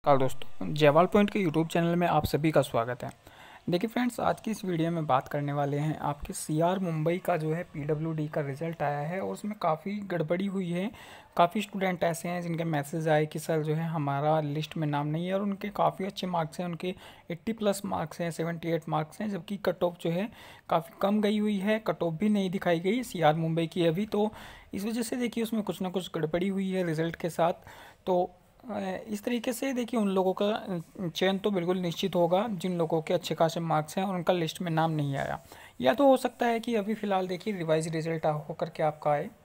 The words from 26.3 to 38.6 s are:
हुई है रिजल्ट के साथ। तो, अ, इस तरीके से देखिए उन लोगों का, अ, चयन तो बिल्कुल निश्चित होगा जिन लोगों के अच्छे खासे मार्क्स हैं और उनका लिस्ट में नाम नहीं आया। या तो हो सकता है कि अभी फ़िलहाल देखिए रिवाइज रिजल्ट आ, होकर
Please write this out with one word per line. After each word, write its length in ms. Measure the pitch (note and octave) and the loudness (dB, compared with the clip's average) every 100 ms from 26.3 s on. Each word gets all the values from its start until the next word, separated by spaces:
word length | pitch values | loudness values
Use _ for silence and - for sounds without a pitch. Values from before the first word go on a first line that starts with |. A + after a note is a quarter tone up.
| F3 G3 | 0 0
हुई 220 | F#3+ F#3+ | 0 0
है 160 | F#3 F3 | 0 0
रिजल्ट 300 | D#3 E3 E3 | 0 -2 -2
के 140 | E3+ | -4
साथ। 220 | - E3+ - - - - - - | 2 0 0 -10 -20 -20 -8 0
तो, 240 | F3+ F3+ - _ - B3+ | 2 0 -6 _ -20 -8
अ, 280 | G#3 F#3+ F#3 A3+ | -6 -4 -6 -6
इस 160 | G#3 | -6
तरीके 280 | B3 A#3+ A3+ | -2 -2 -2
से 200 | A#3+ C4+ | -4 -4
देखिए 280 | B3 A#3 A#3+ | -4 -2 0
उन 80 | G3+ | 2
लोगों 240 | F#3+ F#3 | 2 2
का, 140 | F#3 G3+ | 2 0
अ, 340 | A3 - F3 - - F3 | 0 -4 -6 -8 -8 -6
चयन 300 | - F#3 F#3+ | 0 0 2
तो 120 | G#3+ | 0
बिल्कुल 280 | G3 E3+ F#3 | 0 0 0
निश्चित 360 | F3+ D#3+ G3 | -2 -2 0
होगा 340 | F3 E3+ F3+ A#3 | 2 4 4 2
जिन 280 | F#3 F#3 F3 | -2 -2 0
लोगों 240 | D#3+ E3 | 2 0
के 120 | D#3 | 0
अच्छे 200 | F3 - | -2 0
खासे 260 | D#3+ E3 F3 | 2 2 2
मार्क्स 380 | E3 D#3 D3+ - | 0 0 0 -2
हैं 60 | |
और 100 | F#3+ | -2
उनका 180 | F#3 E3 | 0 2
लिस्ट 280 | F3+ D#3+ - | 2 0 -4
में 100 | F3 | -2
नाम 200 | D#3+ E3 | 2 2
नहीं 260 | D#3 C#3+ C#3 | 0 -2 -2
आया। 240 | - - - - - - | -4 -6 -10 -20 -20 2
या 140 | B3 | 2
तो 120 | C4 C#4 | 6 6
हो 100 | C4 | 6
सकता 300 | B3+ - A#3+ | 2 0 0
है 140 | A3+ | 0
कि 140 | A3+ | 0
अभी 200 | A3+ G3 | -2 -2
फ़िलहाल 320 | G#3 G#3 F#3+ F#3 | -4 0 0 0
देखिए 300 | F#3 A3 G3 | -4 -4 -4
रिवाइज 320 | D#3+ D#3+ E3 | 2 2 2
रिजल्ट 380 | D#3+ D#3+ D#3+ D#3+ | -2 -2 0 0
आ, 40 | |
होकर 380 | D3+ - D#3+ | -2 -6 -6